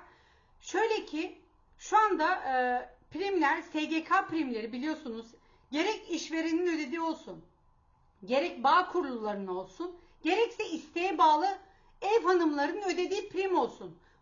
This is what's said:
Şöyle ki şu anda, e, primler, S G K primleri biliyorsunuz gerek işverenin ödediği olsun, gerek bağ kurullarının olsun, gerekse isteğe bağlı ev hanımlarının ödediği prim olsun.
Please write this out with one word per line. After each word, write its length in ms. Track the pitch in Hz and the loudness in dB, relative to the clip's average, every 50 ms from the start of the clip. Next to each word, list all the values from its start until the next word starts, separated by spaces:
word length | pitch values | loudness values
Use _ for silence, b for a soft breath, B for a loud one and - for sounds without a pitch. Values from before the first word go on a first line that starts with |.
| b b b b b b b b b b b b | b b b b b b b b b b b b
Şöyle 440 | - - - 370 440 453 440 403 - | -12 -4 -2 0 2 2 0 0 -2
ki 360 | - - 302 339 - - - _ _ _ _ _ _ _ - | -6 -6 -6 -6 -6 -8 -14 _ _ _ _ _ _ _ -18
şu 200 | - - 370 427 | -6 4 6 6
anda, 380 | 427 427 370 311 311 320 370 | 6 6 4 2 2 2 2
e, 180 | 370 - 269 262 254 254 247 247 254 - - - _ _ _ - 302 | 0 -2 -2 0 2 2 2 0 -2 -4 -6 -16 _ _ _ -6 -4
primler, 440 | 381 403 392 349 302 277 311 320 | -2 0 2 2 2 2 2 0
S 240 | 311 - - 311 311 | -4 -6 -4 -4 -2
G 180 | 262 320 320 320 | 0 -2 -2 0
K 220 | - 349 381 381 | 2 2 2 2
primleri 480 | 381 330 330 294 254 240 220 214 226 226 | 2 -2 -2 -2 -2 -2 -6 -6 -6 -8
biliyorsunuz 520 | 247 262 311 311 302 - 247 220 226 226 - - - b b b b b b | -6 -4 -4 -6 -6 -8 -10 -10 -10 -12 -16 -20 -20 b b b b b b
gerek 340 | 247 294 349 415 440 - - - | -4 -2 0 0 -2 -4 -6 -6
işverenin 580 | 339 - - - 311 330 320 330 320 339 359 349 | -6 -6 -6 -4 -4 -2 -2 0 0 0 0 0
ödediği 340 | 320 311 302 247 294 339 | 0 -2 -4 -4 -4 -4
olsun, 440 | 330 330 311 - - 214 175 165 - - _ _ _ _ _ _ _ _ _ _ _ _ _ - 196 | -2 -2 -4 -4 -8 -16 -16 -16 -18 -20 _ _ _ _ _ _ _ _ _ _ _ _ _ -14 -6
gerek 380 | 185 247 277 339 339 - 254 233 | -2 0 0 0 0 -4 0 2
bağ 280 | 269 311 359 370 370 | 4 6 6 4 2
kurullarının 560 | - 349 294 269 254 226 214 214 208 196 196 185 | 0 -2 -2 -2 -4 -6 -4 -4 -4 -4 -6 -6
olsun, 480 | 180 185 190 - - - 330 359 - B B B B B - | -6 -6 -6 -10 -10 -10 -10 -10 -10 B B B B B -2
gerekse 460 | 311 370 427 466 466 - - 427 370 | 0 2 2 0 0 -2 -6 -8 -6
isteğe 480 | 330 269 - - - 339 349 381 330 294 | -8 -10 -10 -8 -8 -4 -2 -2 2 4
bağlı 400 | 339 311 302 302 349 392 381 - b b b b b b b - | 6 6 6 6 4 0 -2 -4 b b b b b b b -6
ev 220 | - 381 427 466 311 | -2 2 2 4 4
hanımlarının 580 | 349 381 349 339 311 294 285 285 320 339 415 | 4 4 4 4 2 2 2 0 0 -2 -2
ödediği 480 | 415 370 320 311 359 - 381 415 - - | -2 -2 -2 0 0 -2 -2 -4 -4 -6
prim 280 | - 349 392 392 359 294 | -4 -2 -2 0 2 2
olsun. 400 | 254 226 - - 202 175 160 b b b b b | 0 0 -2 -8 -16 -16 -16 b b b b b